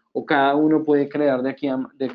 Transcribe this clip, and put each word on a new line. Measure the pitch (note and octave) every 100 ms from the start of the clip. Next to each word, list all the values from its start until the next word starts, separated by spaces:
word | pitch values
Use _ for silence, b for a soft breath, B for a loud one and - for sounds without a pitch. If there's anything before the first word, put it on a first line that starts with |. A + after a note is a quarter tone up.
| B
¿O | - -
cada | D3 C#3 C#3+
uno | D#3 D#3
puede | D3 C#3+ C#3
crear | C#3+ D3 C3
de | C3
aquí | C3 C#3+
a, | C3 B2 -
de, | C3